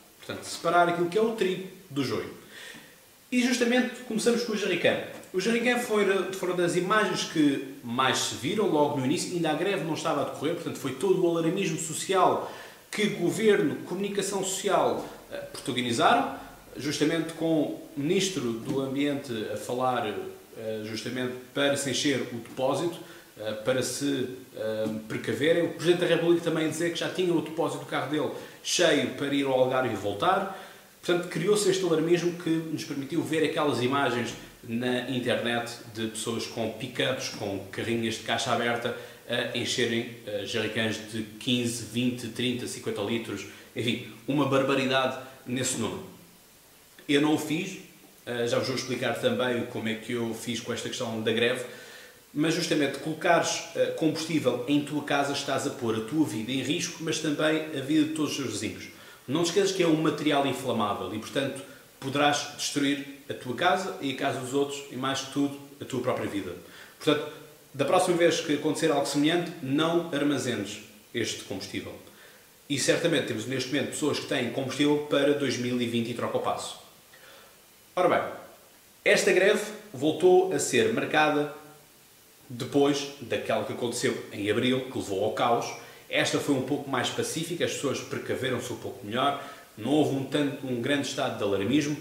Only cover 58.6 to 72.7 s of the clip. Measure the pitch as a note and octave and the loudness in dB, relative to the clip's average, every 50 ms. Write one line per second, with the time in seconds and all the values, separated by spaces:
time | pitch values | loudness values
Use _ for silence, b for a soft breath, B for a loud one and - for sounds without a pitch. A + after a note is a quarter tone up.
58.6 | G#2+ F#2+ F2 - - - B B B B B B B B2 C3+ E3 E3+ E3+ - G3+ | -4 -4 -6 -8 -14 -16 B B B B B B B -2 0 0 0 2 4 4
59.6 | G3 F#3+ F#3 F3+ E3+ E3 D#3 D#3 D#3+ D#3 C#3 - D3 D3 C#3+ C#3 C#3 C3 B2 - | 4 4 4 2 4 4 4 4 4 2 2 2 2 2 4 4 2 2 0 -2
60.6 | - B2 A2+ A2 G#2 G2+ G2 F#2 F#2+ F#2 G#2+ A2 - - - C#3+ C3+ C3 - - | -2 -2 0 0 2 0 0 -2 -4 -6 -6 -8 -8 -4 -2 -2 -2 -2 -4 -8
61.6 | - B B B B B - - - C3+ B2+ C#3+ D3 - - - - - - - | -12 B B B B B -18 -10 -8 -4 0 4 4 4 4 2 -2 -6 -8 -6
62.6 | - - - D3 C#3 C#3 C#3+ - - - - - - - - - - B2+ A#2 - | -6 -2 0 2 2 2 0 0 -4 -10 -14 -16 -10 -10 -10 -8 -6 -6 -4 0
63.6 | F3 F#3 G3 G3 G3 - - - C#3+ C3+ C3 - D3 C#3 C3+ B2+ B2+ B2 C3+ C#3 | 2 2 4 2 0 -4 -6 -4 -4 -4 -2 0 -2 -2 -2 -2 -4 0 2 2
64.6 | C#3+ C#3 - - - - - B2 C3+ C3+ C3+ - - - - C#3+ C#3+ C#3 - - | 2 2 -2 -10 -10 -10 -8 -4 -2 -2 -2 -2 -4 -4 0 0 0 0 0 -6
65.6 | - - - - A#2+ - C3 A#2+ B2 B2+ A2+ - A2 G2 G2+ G2 F#2 F2+ - - | -14 -16 -14 -14 -10 -6 -4 -2 0 0 0 0 -2 -2 -4 -4 -4 -4 -10 -10
66.6 | B B B B B B B B - D3+ D3 - - - - - - - - - | B B B B B B B B 2 2 2 2 0 -6 -10 -14 -18 -20 -20 -20
67.6 | - - - C3 - F3+ F#3 F3+ - F3+ E3+ E3 F3 D#3+ - - - - D3+ - | -20 -14 -4 -2 0 4 4 4 6 4 4 6 6 6 4 4 0 0 -2 0
68.6 | - D#3 C#3+ - E3 D#3 C#3 A#2+ A2+ - - D3 C#3+ D#3 E3+ F3 E3 - - - | 0 0 0 2 2 2 2 2 0 0 2 4 4 4 4 2 0 -2 -6 -8
69.6 | C3 C3 C#3 D3+ D#3+ E3 E3+ F3 E3 - C#3+ C#3+ C#3+ D3 C#3+ B2 A#2 B2+ A2+ G#2 | -4 0 2 2 2 4 4 2 0 0 -2 0 2 2 2 2 0 -2 -2 -2
70.6 | G2+ - - - - - - - - - - A#2+ G#2+ - - - - - G2+ F#2+ | -4 -6 -8 -12 -14 -18 -20 -20 -20 -6 -4 -2 -2 -2 -4 -8 -8 -8 -8 -8
71.6 | - - - F#2+ - - - - - B B B B B B B B B B B | -8 -8 -8 -8 -8 -8 -14 -14 -18 B B B B B B B B B B B
72.6 | - - | -6 -4